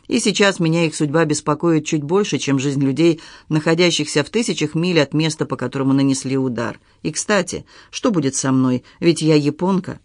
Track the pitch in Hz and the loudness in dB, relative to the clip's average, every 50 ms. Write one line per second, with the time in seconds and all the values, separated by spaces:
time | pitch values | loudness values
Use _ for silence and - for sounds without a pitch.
0 | _ - - 240 - 220 180 - 202 196 185 - 170 160 160 170 170 156 156 - | _ -4 -2 0 0 0 2 2 2 2 2 2 0 0 2 2 0 0 0 -2
1 | 160 147 139 165 165 151 147 151 - 160 147 143 - 170 165 156 151 - 165 156 | -2 0 2 2 2 2 0 -2 -2 -2 -2 0 2 2 2 2 0 0 -2 -4
2 | 143 143 170 202 208 - - 131 - 139 139 135 127 143 139 139 139 135 135 139 | -2 0 0 0 0 0 -2 -2 -2 0 0 0 0 0 0 0 0 0 2 2
3 | 165 170 160 156 - - - - - - 156 156 151 165 165 165 180 175 160 - | 2 2 2 0 -4 -16 -20 -18 -8 -4 -2 0 2 2 2 4 2 2 2 0
4 | 147 - - 151 143 - - 220 240 - 175 - 156 147 - 160 170 180 175 160 | -2 -2 -2 -2 -2 0 0 -2 -2 -2 -2 -2 -2 -2 -2 -2 -2 0 2 2
5 | 143 135 - 151 160 160 151 - 147 143 143 - 131 123 - 135 135 135 135 139 | 2 2 0 0 0 0 -2 -4 -4 -6 -6 -6 -6 -6 -4 -2 0 2 2 2
6 | 139 139 135 131 - 131 135 135 131 131 120 120 120 104 - - _ _ _ _ | 2 2 0 -2 -2 -4 -2 -2 -2 -2 -2 -4 -6 -6 -8 -10 _ _ _ _
7 | - 165 151 - - - 208 196 175 - - 78 - - - - - - - - | -8 -8 -6 -6 -4 0 0 0 0 -2 -6 -10 -12 -14 -20 -20 -20 -18 -8 -4
8 | - 262 208 170 135 135 131 - - 135 131 131 131 127 127 123 - - - - | -2 0 0 0 0 0 -2 -2 0 0 2 2 2 2 0 -2 -4 -8 -10 -2
9 | - 170 160 - 156 156 160 151 143 147 147 - 175 185 196 175 - - - - | 0 0 0 2 2 2 4 4 4 2 -2 -2 -2 0 0 0 -2 -4 -10 -14
10 | _ | _